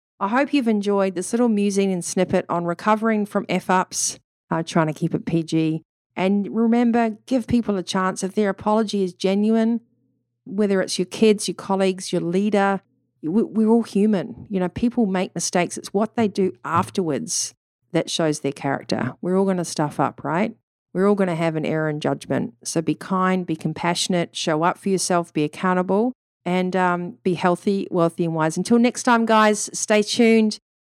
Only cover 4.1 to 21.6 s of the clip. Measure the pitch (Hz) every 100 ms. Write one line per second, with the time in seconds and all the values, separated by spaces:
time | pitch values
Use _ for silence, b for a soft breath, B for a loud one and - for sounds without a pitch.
4.1 | - _ _ _ 165 165 - 156 151 165
5.1 | - - 165 160 160 160 160 - _ _
6.1 | - 190 202 190 214 226 233 240 233 233
7.1 | 214 - 262 226 240 214 196 170 196 185
8.1 | 165 190 202 202 190 208 214 214 202 185
9.1 | 170 185 196 214 226 226 233 - _ _
10.1 | _ _ _ - 190 208 196 - - 180
11.1 | - 220 208 - - - 190 190 185 -
12.1 | 175 170 180 208 208 196 196 - _ _
13.1 | _ 151 196 208 202 220 233 214 196 214
14.1 | 202 - - - 190 180 - 240 240 214
15.1 | 185 185 - - 185 175 - - 196 226
16.1 | - 214 202 185 - 143 165 196 - 170
17.1 | 131 80 - - - _ _ _ 208 -
18.1 | - 160 151 143 139 139 139 - - 127
19.1 | - - 185 196 185 170 - 147 - 135
20.1 | - 139 160 226 - _ _ _ 170 196
21.1 | 202 190 160 165 156